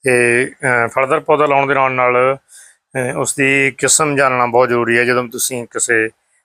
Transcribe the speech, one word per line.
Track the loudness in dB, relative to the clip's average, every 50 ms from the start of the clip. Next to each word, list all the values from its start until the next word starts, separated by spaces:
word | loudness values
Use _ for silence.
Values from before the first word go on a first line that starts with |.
| _
ਤੇ, | 2 2 2 2 2 2 0 0
ਅਹ, | -2 -6 _ -4 -2 0 0 0 0
ਫਲਦਾਰ | 0 -2 0 0 0 -2
ਪੌਦਾ | 0 0 2 2 2
ਲਾਉਣ | 2 2 0 0 0
ਦੇ | 0
ਨਾਲ | 0 0 0
ਨਾਲ, | 0 0 0 0 2 2 2 0 -2 -4
ਅਹ, | _ _ -20 -20 -20 -20 _ _ _ _ _ -6 -6 -4 -4
ਉਸ | -4 -6 -6 -2
ਦੀ | -2 0 0 2 0 0 -2
ਕਿਸਮ | -2 -2 -2 0 2 2 0 0 0
ਜਾਣਨਾ | 0 0 0 2 0 -2
ਬਹੁਤ | 2 2 2 2 2
ਜ਼ਰੂਰੀ | 2 0 0 0 0 0
ਹੈ। | 2
ਜਦੋਂ | 0 0 -2 -2 -4
ਤੁਸੀਂ | -8 -8 -6 -6 -6 -8 -10 -10
ਕਿਸੇ | _ -8 -2 0 0 0 0 -2 -6 _ _ _ _ _ _